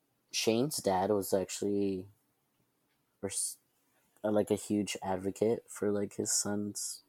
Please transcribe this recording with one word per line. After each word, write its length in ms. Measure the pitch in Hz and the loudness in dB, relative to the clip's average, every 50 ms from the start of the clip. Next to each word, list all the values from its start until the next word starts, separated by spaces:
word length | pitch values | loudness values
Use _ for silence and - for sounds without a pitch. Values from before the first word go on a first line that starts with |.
| _ _ _ _ _ _ | _ _ _ _ _ _
Shane's 460 | - - - 117 110 117 135 156 - | -6 -2 2 2 2 2 2 0 -2
dad 320 | - - 98 95 92 98 98 | 0 0 2 2 4 4 2
was 240 | 107 101 92 - 110 | 2 0 2 2 0
actually, 720 | 95 92 - - - - 101 101 101 101 98 98 92 98 101 - _ _ _ _ _ _ _ _ _ _ _ _ _ _ _ _ _ _ _ _ _ | 0 0 -2 -4 -2 -2 0 0 2 0 0 -2 -4 -6 -10 -18 _ _ _ _ _ _ _ _ _ _ _ _ _ _ _ _ _ _ _ _ _
res-, 360 | - 95 - - - - - - _ _ _ _ _ _ _ _ _ _ _ _ - | -6 -4 -4 -4 -4 -6 -6 -10 _ _ _ _ _ _ _ _ _ _ _ _ 0
uh, 60 | 107 | 2
like, 200 | 104 107 101 - | 4 4 4 4
a 40 | 107 | 2
huge 420 | 98 - - 104 104 101 - - - | 0 0 0 0 0 0 0 -4 -6
advocate 640 | - 98 95 90 95 98 92 - 104 110 117 - - | -4 -4 -2 -2 -2 -4 0 2 2 2 2 0 -2
for, 220 | - - - 101 104 | -8 -6 -2 0 0
like, 240 | 101 101 104 101 - | 0 0 -2 -4 -4
his 160 | - 104 - | -4 -2 0
son's 680 | - - - 101 104 104 104 104 101 - - - - - - | 0 0 0 0 -2 -2 -4 -4 -6 -8 -8 -8 -10 -12 -16